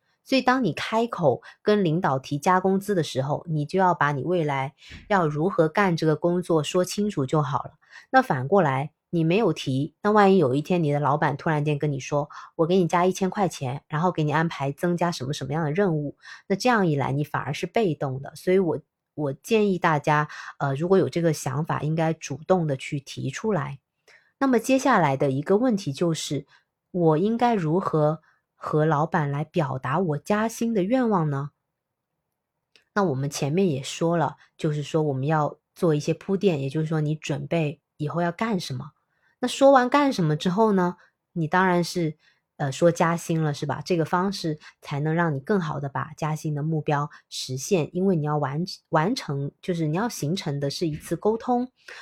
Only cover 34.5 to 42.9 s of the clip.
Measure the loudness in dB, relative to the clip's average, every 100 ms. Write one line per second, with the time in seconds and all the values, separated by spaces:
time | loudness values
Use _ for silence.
34.5 | -6 -4 -2 -2 0 0 0 0 0 0
35.5 | -4 _ -2 2 2 0 -4 -2 0 2
36.5 | 0 -2 -2 -2 -2 -2 -4 -4 -6 -2
37.5 | -2 -2 -4 _ -8 -6 -2 -4 -2 -2
38.5 | -2 -4 -8 -10 _ _ _ _ -8 -6
39.5 | 4 8 8 6 4 2 2 0 2 0
40.5 | 2 4 4 2 -2 _ _ _ -4 0
41.5 | 2 4 2 0 -2 -4 -4 _ _ _
42.5 | -6 -6 2 4